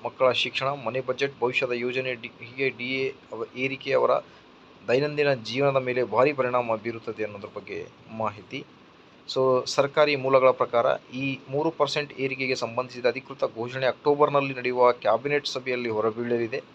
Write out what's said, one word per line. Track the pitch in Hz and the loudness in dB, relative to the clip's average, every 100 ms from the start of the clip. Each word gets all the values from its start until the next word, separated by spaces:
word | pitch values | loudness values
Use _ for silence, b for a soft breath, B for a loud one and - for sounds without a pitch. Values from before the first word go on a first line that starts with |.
ಮಕ್ಕಳ | 117 - 127 120 | -10 2 2 2
ಶಿಕ್ಷಣ, | 127 - 135 143 113 | -2 -2 -4 -4 -4
ಮನೆ | 127 127 | -4 -4
ಬಜೆಟ್, | 123 139 135 | -2 -2 0
ಭವಿಷ್ಯದ | 156 127 131 120 | 0 0 -2 -2
ಯೋಜನೆ, | 123 127 131 123 | -2 -2 -4 -6
ಡಿ-, | 117 - 117 | -10 -16 -16
ಹೀಗೆ | 127 135 117 | -2 -2 -2
ಡಿ | 123 131 | -6 -2
ಎ | 131 - - | -4 -6 -14
ಅವ-, | 110 113 123 | -10 -8 -4
ಏರಿಕೆ | 131 135 139 131 | -4 -4 0 2
ಅವರ | 120 135 - B - - - - - | 2 0 -4 B -20 -20 -20 -14 0
ದೈನಂದಿನ | 123 151 147 143 131 110 | 0 2 0 0 0 -4
ಜೀವನದ | 123 143 135 127 | 0 2 2 0
ಮೇಲೆ | 123 117 | -2 0
ಭಾರಿ | 107 139 131 | 4 2 2
ಪರಿಣಾಮ | 123 123 120 110 113 | 0 0 0 -2 -4
ಬೀರುತ್ತದೆ | 113 117 107 104 | -8 -10 -6 -6
ಅನ್ನೋದ್ರ | 101 101 104 | -8 -12 -12
ಬಗ್ಗೆ | 98 92 85 - - 110 | -10 -12 -12 -18 -16 -6
ಮಾಹಿತಿ. | 107 101 90 135 - - - - - - - | -6 -6 -14 -14 -14 -20 -20 -20 -20 -20 -6
So, | 135 131 127 - - | 0 2 2 2 2
ಸರ್ಕಾರಿ | 143 147 151 143 | 2 4 4 2
ಮೂಲಗಳ | 131 135 131 123 | 4 6 6 4
ಪ್ರಕಾರ | 120 117 127 135 - 127 | 2 2 2 0 -4 -6
ಈ | 135 135 - | -4 -6 -4
ಮೂರು | 135 165 160 | -2 -2 0
ಪರ್ಸೆಂಟ್ | 139 151 143 - | 0 0 -6 -4
ಏರಿಕೆಗೆ | 131 131 131 123 | -4 -2 -4 -2
ಸಂಬಂಧಿಸಿದ | 117 117 127 123 123 | -2 -4 -6 0 0
ಅಧಿಕೃತ | 127 - 135 131 113 | 0 -12 -6 -6 -4
ಘೋಷಣೆ | 120 131 131 | -8 -2 -2
ಅಕ್ಟೋಬರ್ನಲ್ಲಿ | - 147 147 147 143 139 131 | 0 0 4 6 4 0 -4
ನಡೆಯುವ | 123 123 123 120 | -2 4 4 4
ಕ್ಯಾಬಿನೆಟ್ | 107 113 139 147 143 | 2 2 2 -2 -2
ಸಭೆಯಲ್ಲಿ | 131 127 123 120 107 | -6 -4 -4 -2 0
ಹೊರಬೀಳಲಿದೆ. | 110 110 120 120 113 123 - | 0 -2 -2 0 0 -6 -10